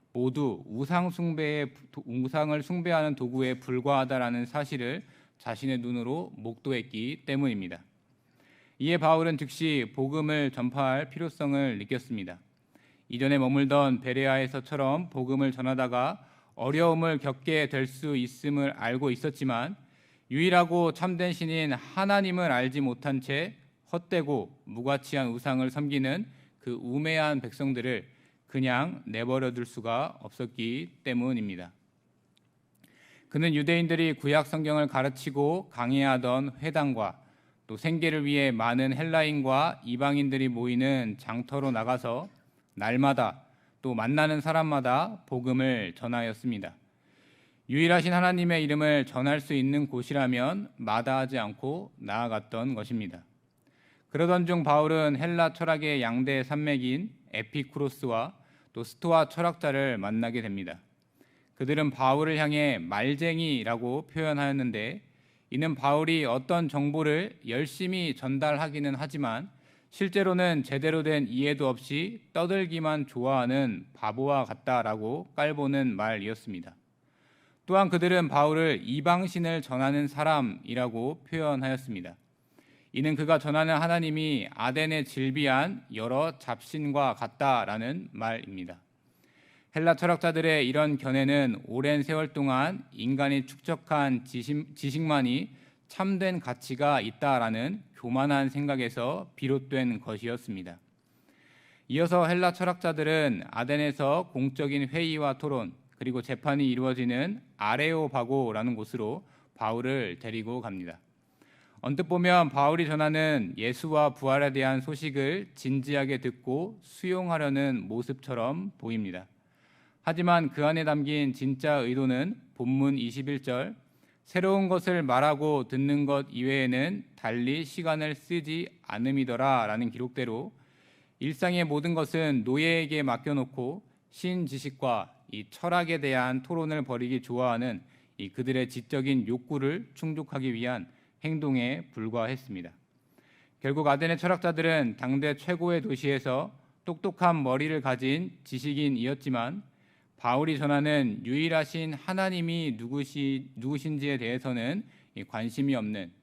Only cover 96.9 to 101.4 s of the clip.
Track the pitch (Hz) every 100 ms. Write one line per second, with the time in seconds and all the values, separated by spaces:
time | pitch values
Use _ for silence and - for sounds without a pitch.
96.9 | 139 107 - 147 127 113 110 131 208 -
97.9 | - 120 131 143 139 139 139 143 135 120
98.9 | 120 120 180 185 - 131 135 135 135 123
99.9 | 110 - 107 117 120 - 95 90 85 _
100.9 | _ _ _ _ _